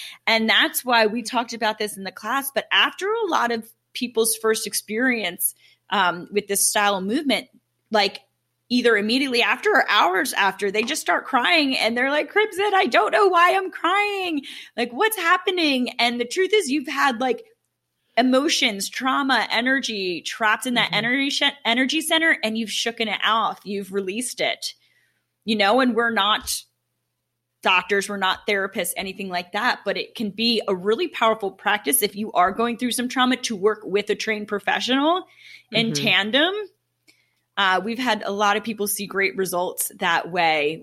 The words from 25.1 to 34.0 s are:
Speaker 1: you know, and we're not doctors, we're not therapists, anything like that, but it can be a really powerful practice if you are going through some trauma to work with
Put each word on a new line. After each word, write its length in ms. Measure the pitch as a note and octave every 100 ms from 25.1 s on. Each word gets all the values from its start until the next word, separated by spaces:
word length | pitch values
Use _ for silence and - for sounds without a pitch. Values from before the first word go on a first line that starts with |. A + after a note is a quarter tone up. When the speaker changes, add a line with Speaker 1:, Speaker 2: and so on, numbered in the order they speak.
| _ _ _
Speaker 1:
you 120 | - G#3+
know, 240 | G3 A#3+
and 140 | B3+
we're 140 | A3 A#3
not 540 | A3 G3+ G#3+ - - - _ _ _ _ _ _ _ _ _
doctors, 460 | G#3+ F3+ F3+ G3+ G3
we're 80 | G3+
not 300 | F#3+ - -
therapists, 460 | G3+ G3 A3+ G3 -
anything 320 | F#3+ F#3 G3
like 240 | F3 F3+
that, 280 | G#3 A#3+ -
but 120 | G3+ F#3
it 180 | -
can 160 | - G#3+
be 320 | G3+ A3+ A3 -
a 80 |
really 340 | F#3 F#3+ A3+ F4
powerful 420 | - A3+ A3 G3
practice 500 | - G3+ G#3 C4 D4
if 140 | G#3 G3+
you 160 | G#3+
are 180 | - F3+
going 240 | G3 A#3 A#3
through 140 | B3
some 180 | A#3 B3
trauma 280 | C4 B3+ B3+
to 180 | -
work 280 | G#3 G3+ G#3
with 260 | - G3